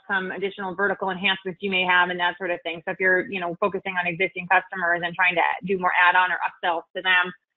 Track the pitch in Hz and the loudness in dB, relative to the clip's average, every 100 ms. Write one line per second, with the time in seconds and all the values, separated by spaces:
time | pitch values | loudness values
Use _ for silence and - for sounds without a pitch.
0 | - 196 185 175 196 196 190 175 202 185 | -4 -4 -4 -6 -8 -6 -8 -2 -2 -2
1 | 190 180 196 190 190 175 202 190 185 180 | -4 -2 -2 -2 -4 -8 -4 -2 4 4
2 | 180 180 175 175 190 175 170 165 175 175 | 4 2 -2 -2 -4 -4 -6 -8 -6 0
3 | 185 185 170 190 175 170 202 185 190 180 | 2 2 2 -4 -6 -2 -2 -2 -6 -4
4 | 180 165 185 185 180 185 - 190 170 175 | -4 -2 -4 -4 2 2 2 -4 0 0
5 | 170 175 180 170 147 143 180 190 180 - | -2 0 0 2 0 0 -2 0 2 4
6 | 180 180 180 170 185 - 185 165 - 190 | 4 6 2 0 -6 -4 -4 -4 -4 -6
7 | 185 180 180 - _ | 2 2 2 -4 _